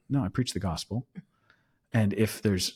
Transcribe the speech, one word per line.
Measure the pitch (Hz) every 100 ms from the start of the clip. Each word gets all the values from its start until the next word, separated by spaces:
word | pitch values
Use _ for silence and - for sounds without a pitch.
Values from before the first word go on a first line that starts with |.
| _
no, | 139
I | 95
preach | - 123
the | 92
gospel. | 95 80 - 110 - 185 - _ _ _ _ _ _
And | 117 107
if | 101 107 -
there's | 107 95 -